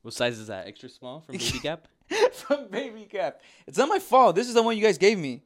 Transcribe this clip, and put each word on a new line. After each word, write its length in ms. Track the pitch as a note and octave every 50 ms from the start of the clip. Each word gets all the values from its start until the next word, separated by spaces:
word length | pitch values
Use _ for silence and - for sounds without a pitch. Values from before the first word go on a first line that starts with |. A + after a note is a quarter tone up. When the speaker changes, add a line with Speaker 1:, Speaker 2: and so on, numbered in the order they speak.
Speaker 1:
What 100 | _ A#2
size 260 | A2+ - B2 A#2+ A#2+ A2
is 100 | A2 G#2+
that? 180 | G#2 F#2+ F2
Extra 240 | G2+ - - - B2+
small 300 | - _ - B2 C3 D#3
from 160 | D#3+ - - F#3
Baby 200 | - - - B2
Speaker 2:
<laughs> 40 |
Speaker 1:
Gap? 260 | - D3 E3 E3+ _ _ _ _ _ _ F4+ A4 G#4 -
Speaker 2:
From 360 | - - - - C#4+ C#4+ C4 G3
Baby 380 | G3+ A3+ C4+ B3+ G#3+ A3 G#3+ F#3+
Gap. 320 | - F#3+ F3 D3 - - _ _ _ _ _
It's 120 | - C#3 E3+
not 100 | C4 D#4+
my 100 | G#4 F#4+
fault. 380 | - - - C4 B3+ G#3 E3+
This 120 | F#3 B3 B3
is 60 | A3
the 80 | A#3
one 140 | A3+ A3+ A3+
you 60 | G#3+
guys 160 | G#3 A3 F#3 C#3+
gave 200 | F#3 G3+ A3+ F#3+
me. 240 | D#3 C3+ A#2+ - _